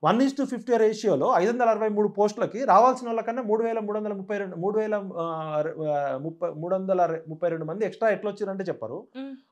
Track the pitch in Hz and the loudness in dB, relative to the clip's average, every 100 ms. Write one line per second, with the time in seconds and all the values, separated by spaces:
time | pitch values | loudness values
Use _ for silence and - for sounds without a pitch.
0 | 151 220 269 269 269 240 - 233 220 214 | 2 4 2 0 -4 -4 0 4 4 2
1 | 214 139 185 202 196 240 233 214 220 208 | 2 2 4 4 2 2 2 2 0 0
2 | 208 202 208 220 190 214 269 185 247 254 | 0 2 0 2 -4 -2 6 8 8 4
3 | 240 226 226 240 220 220 226 226 208 214 | -2 -4 -2 -4 0 0 0 -2 -2 -4
4 | 214 202 190 208 190 170 190 214 214 208 | -4 -6 -4 -4 -4 -4 -2 0 0 -2
5 | 196 170 165 160 156 151 156 160 156 147 | -4 -6 -4 -4 -4 -2 -2 -4 -2 -2
6 | 139 135 156 165 170 151 170 190 190 185 | -2 -4 -6 -6 -6 -6 -4 -2 0 2
7 | 170 160 160 160 175 165 160 190 214 190 | 2 0 -8 -4 -2 -2 -6 -4 -4 0
8 | 226 190 208 202 196 190 175 - 110 156 | 0 0 -2 -6 -6 -6 -6 -6 -8 -10
9 | - 254 269 269 _ | -12 -14 -14 -16 _